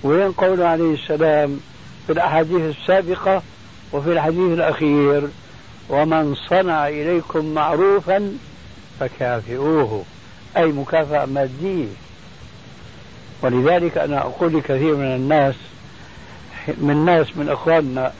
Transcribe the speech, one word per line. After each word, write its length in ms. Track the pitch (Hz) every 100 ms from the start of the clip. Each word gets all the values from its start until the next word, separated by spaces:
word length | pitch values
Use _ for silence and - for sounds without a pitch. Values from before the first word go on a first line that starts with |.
وين 280 | 139 160 196
قوله 360 | 175 185 185 170
عليه 260 | 165 165
السلام 640 | 147 - 151 160 151 147 139 - - - - -
في 60 |
الأحاديث 640 | 160 175 156 160 180 160 143
السابقة 680 | - 190 175 180 190 190 - - - - -
وفي 180 | 143 147
الحديث 420 | 165 151 170 185
الأخير: 680 | 165 160 135 151 147 143 143 143 - - - - - -
"ومن 460 | 135 156 160 151 139 -
صنع 380 | 180 185 160 147
إليكم 580 | 151 151 175 160 160 156
معروفا 920 | 156 151 160 196 202 170 190 208 226 - - - - - -
فكافئوه"، 1040 | 131 - 123 120 104 123 143 160 120 107 90 - - - - -
أي 80 | 165
مكافأة 600 | 143 139 160 147 147 135
مادية. 600 | 139 135 131 185 185 117 98 - - - - - - - - - - - - - -
ولذلك 560 | 127 123 139 180 170 165
أنا 240 | 147 143
أقول 320 | 139 - 170
لكثير 420 | 156 139 135 156 147
من 200 | 135 131
الناس، 400 | 131 151 139 131 - - - - - - - - - - -
من 380 | - 143 147 160
ناس، 220 | 170 147 -
من 120 | 147
أخواننا 640 | 139 165 165 143 131 127